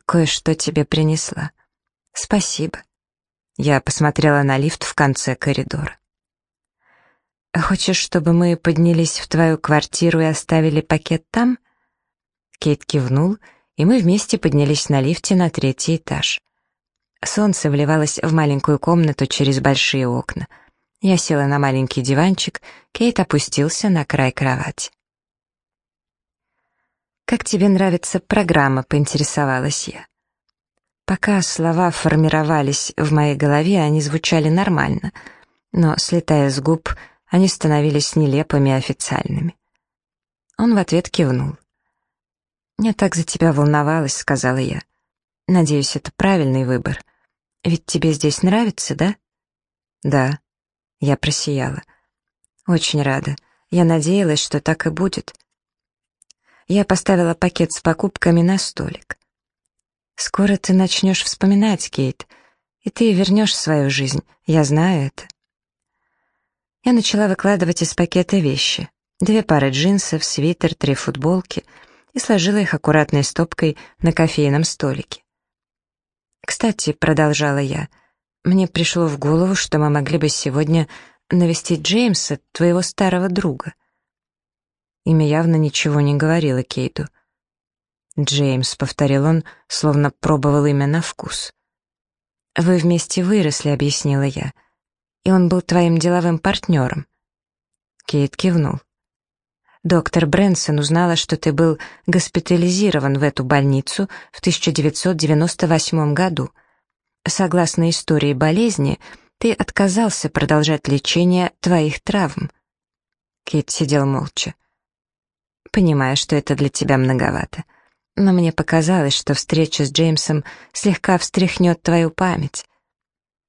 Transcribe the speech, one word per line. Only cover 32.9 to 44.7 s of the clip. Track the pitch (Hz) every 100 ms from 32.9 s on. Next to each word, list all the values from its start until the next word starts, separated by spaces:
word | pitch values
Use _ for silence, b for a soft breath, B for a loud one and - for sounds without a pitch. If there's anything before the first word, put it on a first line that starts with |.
| -
в | 151
моей | 151 147
голове, | 139 147 147 165 196
они | 151 156
звучали | 143 160 - 165 151
нормально, | 170 202 156 143 135 180 B B B B B _
но, | - 160 -
слетая | - 170 160 151 139
с | 135
губ, | 151 160 - - B B B
они | 175 190
становились | - 160 147 151 147 147 160
нелепыми | 147 135 - 143 139
и |
официальными. | 131 - - - 135 - 147 170 - _ _ _ _ _ _ _ _ _ -
Он | 233
в | 208
ответ | 175 165 -
кивнул. | - 143 127 139 147 _ _ _ _ _ _ _ _ _ _ _ -
«Я | 220
так | - 165
за | 165
тебя | 165 - 165
волновалась», — | 143 147 147 147 160 139 -
сказала | - 135 127 131
я. | 131